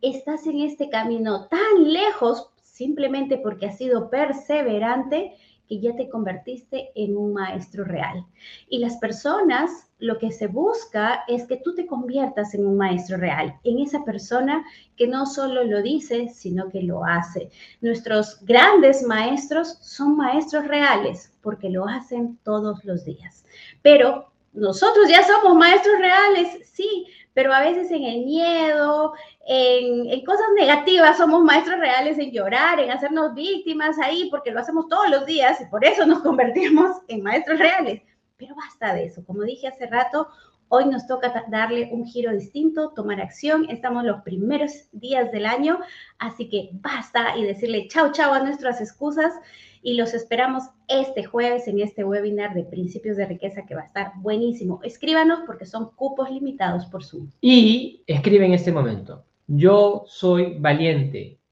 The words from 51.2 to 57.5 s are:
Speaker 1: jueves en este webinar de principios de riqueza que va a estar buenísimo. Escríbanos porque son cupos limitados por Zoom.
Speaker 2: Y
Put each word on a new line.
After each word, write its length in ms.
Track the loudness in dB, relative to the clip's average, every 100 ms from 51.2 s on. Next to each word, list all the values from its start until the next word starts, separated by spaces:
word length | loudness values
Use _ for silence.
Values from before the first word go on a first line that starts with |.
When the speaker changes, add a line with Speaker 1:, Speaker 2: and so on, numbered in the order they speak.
Speaker 1:
jueves 420 | -6 -2 -2 -2 -4
en 140 | -4
este 240 | -4 -6
webinar 500 | -4 -4 -4 -4 -4
de 80 | -6
principios 540 | -8 -8 -8 -8 -8 -6
de 100 | -6
riqueza 400 | -6 -10 -12 -14
que 80 |
va 80 | -14
a 40 | -12
estar 260 | -10 -10 -8
buenísimo. 600 | -6 -2 -2 -4 -6 -8
Escríbanos 560 | -10 -8 0 2 4 2
porque 220 | -4 -14 -12
son 240 | -12 -12 _
cupos 340 | -8 -4 -6
limitados 560 | -6 -8 -4 -4 -4 -8
por 180 | -14
Zoom. 260 | -14 -16 -18 _
Speaker 2:
Y 640 | 6